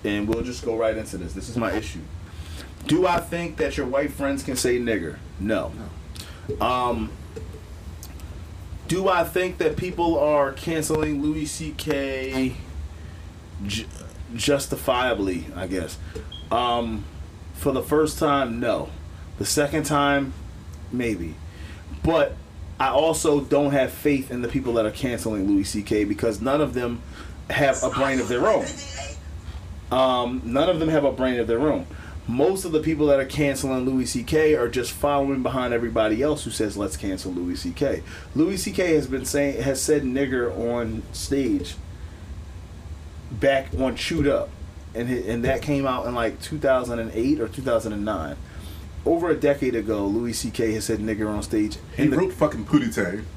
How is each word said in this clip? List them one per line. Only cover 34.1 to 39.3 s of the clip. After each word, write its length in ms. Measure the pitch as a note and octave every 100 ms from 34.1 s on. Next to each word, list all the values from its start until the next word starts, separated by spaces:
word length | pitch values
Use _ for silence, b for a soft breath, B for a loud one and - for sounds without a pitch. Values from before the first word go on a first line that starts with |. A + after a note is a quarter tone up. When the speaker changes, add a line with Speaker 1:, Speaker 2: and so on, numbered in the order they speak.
| B2
Speaker 1:
K 320 | A#2 D#3 D#3 D3
are 120 | A#2
just 240 | B2+ A#2+
following 500 | - C#3+ C#3+ C#3 C3+
behind 300 | A#2+ C3 B2
everybody 480 | A#2 A#2 A2+ G#2+ G#2+
else 220 | C#3+ D3+
who 80 | -
says, 240 | - A2 G2
"Let's 220 | G2 -
cancel 340 | G2+ F#2+ F#2+
Louis 240 | F2 F2 F2
C 160 | F2
K." 320 | E2+ C#3 - - B B B2+
Louis 220 | E3+ F#3+
C 140 | -
K 220 | G3 F3+ D#3
has 120 | B2+
been 160 | C3
saying, 380 | B2